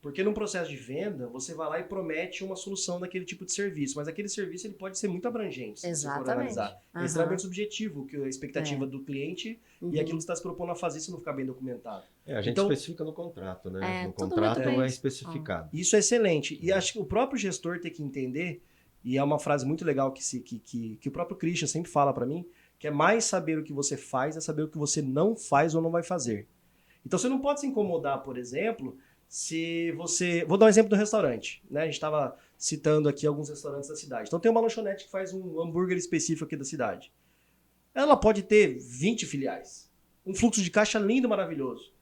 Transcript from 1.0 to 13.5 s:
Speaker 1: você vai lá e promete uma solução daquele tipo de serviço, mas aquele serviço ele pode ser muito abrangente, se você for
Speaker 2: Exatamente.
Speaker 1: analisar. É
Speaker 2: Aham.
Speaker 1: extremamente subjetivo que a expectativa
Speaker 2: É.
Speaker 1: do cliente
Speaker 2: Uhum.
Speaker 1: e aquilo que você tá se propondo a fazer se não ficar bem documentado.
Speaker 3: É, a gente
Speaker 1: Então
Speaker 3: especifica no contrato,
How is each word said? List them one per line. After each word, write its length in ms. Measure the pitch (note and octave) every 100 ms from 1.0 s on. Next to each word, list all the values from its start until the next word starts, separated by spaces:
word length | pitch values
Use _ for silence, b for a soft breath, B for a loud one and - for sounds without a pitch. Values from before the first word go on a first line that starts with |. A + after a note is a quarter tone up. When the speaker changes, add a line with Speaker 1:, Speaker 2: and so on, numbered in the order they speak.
| G3+ D#3 A#2+
Speaker 1:
você 260 | B2+ C3
vai 120 | D#3+ D#3
lá 140 | E3
e 40 |
promete 600 | F3 F#3+ E3 D#3 F#3 -
uma 120 | F#3+ F#3
solução 440 | - G3 - F3
daquele 240 | F3+ F#3
tipo 180 | F3+ - F#3
de 40 |
serviço, 440 | - G3+ D#3 C#3 C#3+
mas 100 | D3
aquele 220 | D#3+ G#3
serviço 380 | - F#3 F3+ G#3+
ele 80 |
pode 240 | F#3+ F#3+ F#3+
ser 100 | G#3
muito 180 | F3+ A#3+
abrangente, 540 | A3+ G3 B2+ A2 G#2+
se 60 | F3
você 160 | D#3+
for 80 | C#3+
Speaker 2:
Exatamente. 200 | C#3+ C3
Speaker 1:
analisar. 480 | B3 - - G2+ - _
É 40 | E3+
Speaker 2:
Aham. 80 | E3+
Speaker 1:
extremamente 340 | D#3+ E3+ F#3
subjetivo 640 | F#3+ F3+ G#3 - G#3+ C#3+
que 100 | C3+ D3
a 100 | C3+
expectativa 560 | C3 D3 D3+ D3+ C#3+
Speaker 2:
É. 20 | C3+
Speaker 1:
do 140 | C3+
cliente 580 | C3+ C#3 D3 F3+ A3 A3+ b b
Speaker 2:
Uhum. 140 | F3
Speaker 1:
e 40 | D3+
aquilo 200 | D#3+ E3
que 40 |
você 20 | D#3+
tá 80 | E3+
se 60 |
propondo 300 | F3+ E3+ F3
a 40 | F3
fazer 240 | F3 D3+
se 100 | D#3+
não 60 | E3+
ficar 120 | -
bem 140 | C3+ C3
documentado. 580 | B2+ C3 A#2+ A#2 G2+ - _ -
Speaker 3:
É, 100 | B2+
a 60 |
gente 100 | G#2+
Speaker 1:
Então 120 | A#2+ G3+
Speaker 3:
especifica 320 | C#3 - E3+
no 120 | D#3
contrato, 560 | - F3 - F#2+